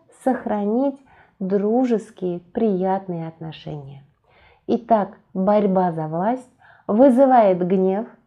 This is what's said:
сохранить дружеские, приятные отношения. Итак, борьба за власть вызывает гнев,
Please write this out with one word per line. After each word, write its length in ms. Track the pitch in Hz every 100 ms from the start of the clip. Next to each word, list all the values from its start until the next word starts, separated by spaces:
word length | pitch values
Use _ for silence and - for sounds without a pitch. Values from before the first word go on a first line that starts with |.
| _ _
сохранить 760 | 269 254 226 208 202 233 277 269 _ _ _ -
дружеские, 1000 | 185 196 208 240 254 220 - - 180 175
приятные 880 | - - 220 185 190 190 190 170 160
отношения. 760 | 160 160 151 156 151 139 135 - _ _ _ _ _ -
Итак, 520 | 233 - 226 190 - _
борьба 580 | 190 190 208 202 185 180
за 160 | 160 156
власть 420 | 165 202 254 - _ _ _ -
вызывает 760 | 208 277 240 269 247 208 180
гнев, 440 | 180 190 185 196 233 -